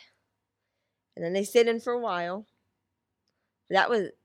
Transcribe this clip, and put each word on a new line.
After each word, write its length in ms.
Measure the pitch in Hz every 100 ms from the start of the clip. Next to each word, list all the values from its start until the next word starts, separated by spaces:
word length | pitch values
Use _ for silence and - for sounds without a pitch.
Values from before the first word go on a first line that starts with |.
| - _ _ _ _ _ _ _ _ _ _ -
and 80 |
then 80 | 170
they 100 | 190
stayed 240 | 202 240 233
in 120 | 226
for 120 | 247
a 80 | 240
while. 460 | 233 175 175 196 214 _ _ _ _ _ _ _ _ _ _ _ -
That 200 | 190 -
was, 180 | 233 175 -